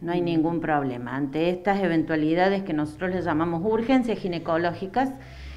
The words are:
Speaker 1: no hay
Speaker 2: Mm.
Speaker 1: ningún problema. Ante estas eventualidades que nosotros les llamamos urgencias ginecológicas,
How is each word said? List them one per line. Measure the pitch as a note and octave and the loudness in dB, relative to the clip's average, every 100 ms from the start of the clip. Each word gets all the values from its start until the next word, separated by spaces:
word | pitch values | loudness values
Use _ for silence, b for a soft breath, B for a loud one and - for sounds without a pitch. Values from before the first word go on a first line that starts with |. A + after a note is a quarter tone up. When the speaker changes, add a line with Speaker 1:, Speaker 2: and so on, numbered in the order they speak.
Speaker 1:
no | E3+ | -2
hay | F3 | 0
Speaker 2:
Mm. | E3+ | 2
Speaker 1:
ningún | E3 D#3+ E3+ | 2 2 2
problema. | D#3+ D3 C3+ B2 A#2+ C3 | 2 2 0 -4 -6 -4
Ante | C#3+ D3+ E3+ | -2 0 0
estas | F3+ G3+ G3 | 0 0 2
eventualidades | F#3 E3 D3+ D#3 D3+ E3+ F#3+ G3 | 2 2 2 0 2 4 4 2
que | G3 | -2
nosotros | D#3 D3 - F#3 | -2 -4 -4 -4
les | F#3 E3 | -2 0
llamamos | D3+ E3+ E3+ | 0 0 0
urgencias | G3+ A3 A#3 C4+ A#3 G3 | 0 0 4 2 2 -2
ginecológicas, | F#3+ E3+ E3 E3 F3 E3 F#3+ A#3+ C4+ - B B B | -2 -4 0 0 0 -2 -4 -2 -2 -4 B B B